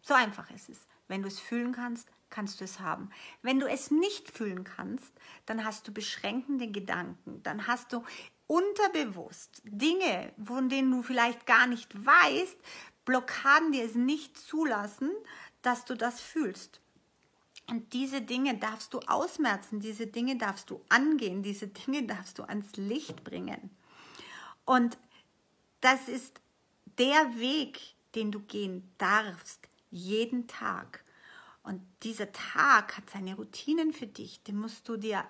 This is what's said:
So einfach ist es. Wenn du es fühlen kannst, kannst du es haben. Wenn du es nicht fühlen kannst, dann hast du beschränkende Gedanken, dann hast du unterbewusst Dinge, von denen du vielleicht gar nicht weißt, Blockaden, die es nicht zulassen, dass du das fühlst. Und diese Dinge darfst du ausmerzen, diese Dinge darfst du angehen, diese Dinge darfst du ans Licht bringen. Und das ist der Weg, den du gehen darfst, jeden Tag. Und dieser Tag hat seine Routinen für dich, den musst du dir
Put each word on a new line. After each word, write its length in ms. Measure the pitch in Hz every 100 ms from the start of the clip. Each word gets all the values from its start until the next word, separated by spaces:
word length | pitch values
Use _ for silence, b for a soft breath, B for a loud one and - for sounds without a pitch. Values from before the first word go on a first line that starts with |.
So 120 | -
einfach 340 | 277 220 202 -
ist 160 | - -
es. 180 | - - b _
Wenn 140 | 190
du 60 | 196
es 120 | 196
fühlen 320 | - 233 240
kannst, 360 | 240 240 233 - _ _
kannst 300 | - 202 -
du 40 |
es 140 | 185 -
haben. 320 | 180 - 196 B B B
Wenn 160 | 247 269
du 100 | 269
es 220 | 269 -
nicht 400 | 302 392 403 -
fühlen 320 | - 214 185
kannst, 500 | 190 - 190 247 - _ B B -
dann 180 | 220
hast 240 | 220 208 -
du 40 |
beschränkende 800 | 208 196 - 196 233 254 277 233
Gedanken, 720 | 202 190 180 175 175 - -
dann 240 | - 202 214
hast 260 | 240 -
du 120 | 240 233 B B _ _
unterbewusst 1160 | 320 392 403 392 339 254 180 - - - -
Dinge, 680 | 214 202 285 370 349 185 - -
von 240 | 208 247 262
denen 220 | 269 262
du 120 | 254
vielleicht 440 | 240 247 233 233 -
gar 220 | 226 247
nicht 260 | 233 -
weißt, 640 | 202 247 339 302 277 370 - B B B B
Blockaden, 680 | - 254 247 - 277 294 320
die 100 | 269
es 140 | 226
nicht 420 | 226 247 302 - -
zulassen, 760 | - 311 311 214 208 - 269 415 440 B B _
dass 220 | 247 247
du 100 | -
das 260 | 240 233 240
fühlst. 600 | - 320 226 190 - - _ _ _ _ _ _ _ - -
Und 240 | 233 -
diese 280 | 247 269 269
Dinge 340 | 220 247 269 214
darfst 360 | 214 220 -
du 60 | - -
ausmerzen, 720 | 294 349 - 269 196 - 214
diese 300 | 208 214 226
Dinge 280 | 233 247 254
darfst 340 | 214 196 -
du 140 | - -
angehen, 560 | 240 285 302 208 185
diese 240 | 202 202 202
Dinge 340 | - - 285
darfst 380 | 226 202 190 -
du 20 |
ans 320 | - 208 202
Licht 480 | - 196 254 302 -
bringen. 480 | - 180 190 - 196 B B B B B B B B B
Und 340 | - 254 240 - _ b b _ _ _ _ _
das 280 | 254 269 269
ist 320 | - - - _ _ _ _ - -
der 400 | 254 302 294 233
Weg, 400 | 247 302 277 - - _ _ 226
den 160 | 214
du 80 | 208
gehen 520 | 202 208 196 185 185 _
darfst, 680 | 185 208 214 175 - - - _ _
jeden 560 | 180 185 214 233 247 233
Tag. 560 | - - 90 - - B B B B B B
Und 200 | - 190 - _
dieser 300 | 226 220 202
Tag 640 | - - - 277 233 208 -
hat 140 | -
seine 260 | 202 185 196
Routinen 560 | 214 - - 330 320
für 160 | 302 220
dich, 340 | - - -
den 140 | - 202
musst 320 | 226 220 -
du 80 | 226
dir 280 | 220 196